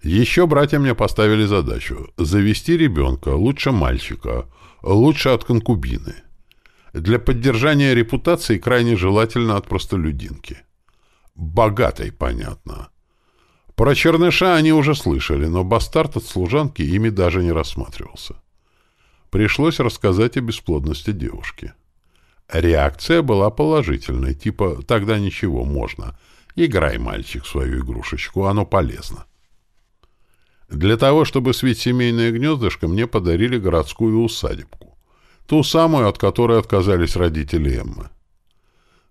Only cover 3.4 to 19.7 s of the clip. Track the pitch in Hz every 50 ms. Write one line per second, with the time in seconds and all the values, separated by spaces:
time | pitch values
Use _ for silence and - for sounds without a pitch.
3.4 | 98 123 139 - - 143 131 101 73 62 62 58 - - - - - 55 57 60
4.4 | 58 - _ _ - - _ _ - - 95 104 120 151 151 147 - 135 127 113
5.4 | - - 123 113 110 - 120 87 67 64 62 - - - - - - - - -
6.4 | - _ _ _ _ _ _ _ _ - - - 80 92 113 123 - - 131 117
7.4 | 110 135 123 110 127 151 151 143 143 139 127 120 117 113 - 123 - 170 170 165
8.4 | - - 110 90 - 117 123 123 120 117 113 95 87 95 98 107 113 113 - 127
9.4 | 120 113 104 101 - - - 92 - - - 95 78 78 73 65 - - 64 -
10.4 | - - - - _ _ _ _ _ _ _ _ _ _ _ _ _ - _ -
11.4 | 85 80 80 107 113 110 104 104 120 62 - - 53 53 - - - 62 58 55
12.4 | 50 - - - _ - - - - - _ _ _ _ _ _ _ _ _ _
13.4 | _ _ _ _ _ - - - 113 131 156 - - 165 165 160 175 175 - -
14.4 | 185 190 180 160 156 160 156 156 139 147 151 143 - - 73 67 69 - 80 69
15.4 | 73 82 85 90 92 92 113 117 - - - 156 156 151 - 117 - - - 95
16.4 | 90 87 117 147 151 143 147 - 82 73 87 101 110 113 107 95 90 87 82 95
17.4 | 90 85 80 80 76 - - 64 62 - - - - - - - - - - -
18.4 | _ _ _ _ _ _ _ _ _ _ _ _ _ _ _ _ _ _ - 95
19.4 | 107 104 - - 143 170